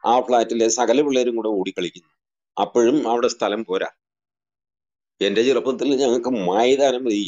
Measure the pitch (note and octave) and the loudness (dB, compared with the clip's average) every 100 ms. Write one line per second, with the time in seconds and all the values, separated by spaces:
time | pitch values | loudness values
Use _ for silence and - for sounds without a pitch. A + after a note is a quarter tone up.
0 | - B2 A#2+ B2 A#2 A#2 A2+ A2+ A#2 C3 | 0 0 2 0 2 0 0 2 2 2
1 | D3 B2+ B2 A#2 A2 G#2 F#2+ F#2+ F2 F2+ | 2 0 0 -2 -4 -4 -4 -6 -8 -10
2 | _ _ _ _ _ - G#2+ B2 A#2 D3 | _ _ _ _ _ -6 -2 2 2 2
3 | A2+ A#2+ A#2+ - G#2 G#2 A2 F#2 F2 - | 0 0 -2 -2 -4 -4 -4 -4 -6 -10
4 | _ _ _ _ _ _ _ _ _ _ | _ _ _ _ _ _ _ _ _ _
5 | _ _ G2 G2+ B2 B2+ B2+ A#2+ B2+ C3 | _ _ -2 2 2 2 -2 -2 -2 0
6 | C3+ A#2+ A#2+ A#2+ F2+ G2 B2 C3+ C#3 B2 | 0 0 -2 -2 0 0 2 2 2 0
7 | B2+ G#2 | -2 -2